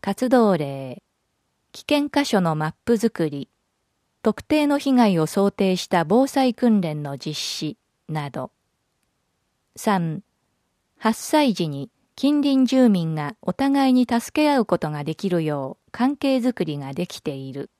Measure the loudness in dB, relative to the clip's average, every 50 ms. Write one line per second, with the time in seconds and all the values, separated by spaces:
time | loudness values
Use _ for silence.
0 | -4 -6 -4 -2 0 4 4 4 6 4 2 0 -2 -6 -6 -10 -10 -12 -14 -16
1 | _ _ _ _ _ _ _ _ _ _ _ _ _ _ -20 -18 -2 0 0 0
2 | 0 0 0 -2 0 2 0 2 2 2 0 -2 -4 -4 -6 _ _ 0 0 2
3 | 2 -2 _ 0 -2 -2 -2 -8 -12 _ _ _ _ _ _ _ _ _ _ _
4 | _ _ _ _ _ -2 -2 -2 -4 _ 0 2 2 2 0 0 0 2 4 4
5 | 4 4 4 2 0 0 2 0 0 0 2 0 0 0 0 -2 -2 0 0 0
6 | 2 4 4 2 2 2 2 0 2 2 0 2 2 2 4 2 0 -2 -6 -6
7 | -8 -8 -10 -8 -8 -8 -8 -6 -8 -8 -8 -6 -6 -8 -8 _ _ _ _ _
8 | _ -8 -8 -6 -6 -6 -8 -10 -10 -10 _ _ _ _ _ _ _ _ _ _
9 | _ _ _ _ _ _ _ _ _ _ _ _ _ _ _ -6 -2 0 0 0
10 | 0 -4 -6 -8 -12 _ _ _ _ _ _ _ _ _ _ _ _ _ _ _
11 | -2 -2 -2 -2 -4 0 2 2 4 2 0 0 -2 -4 -4 -6 -8 -10 _ _
12 | _ _ _ -2 0 2 2 2 2 2 4 4 2 4 4 4 4 4 4 2
13 | 0 -2 -4 -4 -6 -8 -10 _ -6 -6 -4 -2 0 0 2 2 4 4 4 2
14 | 2 2 0 -2 -2 -2 _ 2 2 4 4 2 2 2 0 -2 -2 -4 -6 -6
15 | -6 -6 -6 -4 -2 -2 0 0 0 -2 -4 -4 -6 -8 -10 _ _ _ -4 -2
16 | 0 0 0 0 0 0 0 2 0 -2 -2 -2 -4 -4 -4 -8 -8 -8 -6 -6
17 | -6 -6 -8 -10 _ -8 -8 -8 -10 -10 -10 -10 -12 -12 _